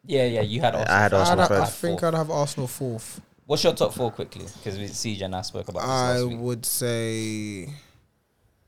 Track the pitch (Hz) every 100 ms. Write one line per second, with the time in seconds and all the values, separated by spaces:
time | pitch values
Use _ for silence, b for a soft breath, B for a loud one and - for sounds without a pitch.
0 | - 139 123 113 107 110 123 - - 98
1 | 104 98 127 180 175 98 90 - 170 165
2 | 165 160 156 156 143 - 127 - 131 113
3 | - - _ _ - 147 - - 151 -
4 | 120 - - 107 90 - 110 95 101 -
5 | 123 101 95 92 92 98 - 90 123 131
6 | 123 123 123 117 123 117 - - 123 117
7 | 113 113 110 110 104 101 87 147 B B
8 | _ _ _ _ _ _